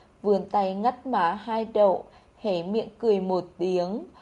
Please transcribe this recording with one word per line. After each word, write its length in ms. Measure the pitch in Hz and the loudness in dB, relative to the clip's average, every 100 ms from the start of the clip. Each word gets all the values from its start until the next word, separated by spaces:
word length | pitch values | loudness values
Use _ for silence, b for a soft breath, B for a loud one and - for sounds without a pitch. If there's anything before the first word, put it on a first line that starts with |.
| b _ | b _
Vươn 280 | 202 196 190 | 0 0 0
tay 260 | 208 190 190 | -2 -2 0
ngắt 300 | 220 247 269 | -2 -2 -2
má 260 | 233 269 | 0 0
Hai 340 | 214 208 226 220 | -2 -4 -4 -2
Đậu, 380 | 226 202 180 - b b _ | 4 4 4 -4 b b _
hé 260 | 220 175 | -4 -2
miệng 260 | 170 214 - - | -2 -4 -4 -2
cười 200 | 233 202 | 2 2
một 240 | 185 185 175 - | 2 -2 -2 -4
tiếng. 460 | 180 180 175 214 359 B | -2 0 -2 -4 -10 B